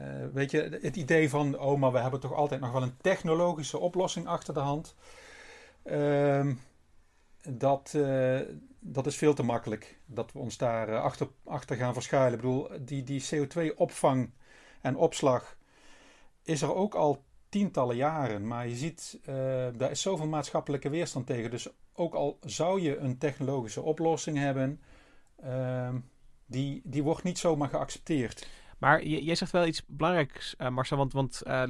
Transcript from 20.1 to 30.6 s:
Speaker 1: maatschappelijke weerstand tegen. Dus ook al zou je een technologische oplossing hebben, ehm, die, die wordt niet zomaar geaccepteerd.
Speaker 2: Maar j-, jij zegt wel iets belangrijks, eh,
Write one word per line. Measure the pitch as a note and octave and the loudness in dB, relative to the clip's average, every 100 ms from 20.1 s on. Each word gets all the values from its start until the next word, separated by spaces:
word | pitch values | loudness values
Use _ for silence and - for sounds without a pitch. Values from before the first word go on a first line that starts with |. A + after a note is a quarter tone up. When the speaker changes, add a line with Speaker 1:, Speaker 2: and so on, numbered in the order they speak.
| F3 D#3 | -2 0
Speaker 1:
maatschappelijke | D#3 C#3 D#3+ - C#3 C#3+ | -2 -2 -2 -2 -2 -2
weerstand | D#3+ D#3+ C3+ B2 | -2 -2 -4 -4
tegen. | B2 A#2 | -2 -4
Dus | A#2+ - - - | -6 -10 -16 -12
ook | - E3+ | -4 -2
al | D3+ D3 - | 0 -2 -2
zou | D3+ - E3 G3 | -6 0 2 2
je | D#3+ C#3 | 2 0
een | C3+ B2+ | -2 -2
technologische | D3+ - C3 C#3 A2 - | -2 -2 -2 -2 -4 -4
oplossing | D#3+ D#3 E3 D#3 - C#3+ | -2 0 2 0 0 0
hebben, | C#3+ C3+ C3 D3+ - - - - - - | 2 2 0 -2 -12 -20 -20 -20 -20 -14
ehm, | C3+ B2+ B2+ B2+ B2 B2+ B2+ _ - - - | -6 -4 -2 -2 -4 -6 -8 _ -20 -20 -8
die, | B2 C#3 C#3+ | -4 -4 -4
die | - C#3 | -4 0
wordt | C#3+ D#3+ | 0 0
niet | F3+ F3 | -2 0
zomaar | F3 D3 C#3+ | 0 2 0
geaccepteerd. | D3+ - - - D3+ A2+ - - - - - | -2 -4 -6 -2 0 0 -4 -14 -16 -20 0
Speaker 2:
Maar | C3 D#3 | 4 4
j-, | D3+ D3+ D3+ | 4 -2 0
jij | E3+ | -2
zegt | F3 | 0
wel | F3+ E3+ | 2 2
iets | D#3 - | 0 -8
belangrijks, | C#3+ D#3 F3+ C3+ - - | -2 2 2 0 -4 -12
eh, | - | -6